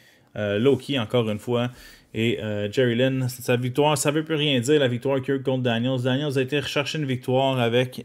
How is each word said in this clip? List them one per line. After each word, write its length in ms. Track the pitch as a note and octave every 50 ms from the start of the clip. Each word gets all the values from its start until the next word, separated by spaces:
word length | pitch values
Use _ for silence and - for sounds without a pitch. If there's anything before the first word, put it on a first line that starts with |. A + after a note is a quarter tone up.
| _ _ _ _ _ _ -
euh, 220 | - G#2+ G#2 G2+ G#2
Loki, 400 | A#2 C#3 C#3 B2+ C3 - C#3 C#3
encore 320 | A2+ G#2 - B2 A#2 A2
une 80 | G#2+ G#2
fois. 320 | - - B2 A#2+ A#2+ B2 B2 - - - - - _ _ -
Et, 260 | - B2+ B2 A2 - -
euh, 280 | A2 G#2 G#2 G#2 G#2
Jerry 260 | G#2 - C3 B2 A#2
Lynn, 320 | A#2 B2+ C3 C3 C3 C3 B2
sa 280 | B2+ - A#2+ - B2+
victoire, 400 | A#2+ B2 B2+ B2 - D3 D3+ D3+
ça 140 | C3+ - D3+
veut 140 | C#3 D#3+ D#3
plus 100 | D#3 D#3+
rien 260 | D3+ D3 D3+ C#3 B2+
dire, 180 | A2+ B2 D3+ D3+
la 80 | C#3 B2
victoire 340 | B2 A#2 - C3+ C#3 C3+ C3
qu'il 120 | C3+ C#3
y 20 | C#3
a 20 |
eu 20 | C3
contre 200 | C#3 C3 C3 B2+
Daniels. 400 | B2 A#2 A2+ A#2 B2+ C3 B2+ A#2+
Daniels 340 | C3 B2+ C3 D3+ D3+ C3
a 60 | C3+ C3
été 160 | B2+ D3 D3
rechercher 380 | C3 - - D3+ C#3+ - - D#3+
une 80 | D3+
victoire 540 | C3+ C3 B2 - - B2+ B2+ C3+ C3+ C3+ B2+
avec 440 | A#2+ A#2 A2+ B2 B2+ B2+ B2+ - -